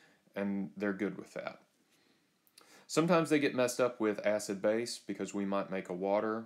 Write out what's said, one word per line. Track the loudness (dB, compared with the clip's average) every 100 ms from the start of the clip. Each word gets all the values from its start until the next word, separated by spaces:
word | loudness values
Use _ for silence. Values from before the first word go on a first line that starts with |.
| _ _ _ -6
and | -2 -2 -4 -4
they're | -2
good | -2 -4 -6
with | -12 -10
that. | -10 -12 _ _ _ _ _ _ _ _ _ -20 -20 -20 -2
Sometimes | 2 4 4 4
they | 4
get | 4 2
messed | 0 2
up | 0 2
with | 0 0 0
acid-base | 0 -2 0 2 2 -2 -8 -8
because | -6 -4
we | -4 -2
might | -2 -2
make | -6 -6
a |
water, | -4 0 2 2 -4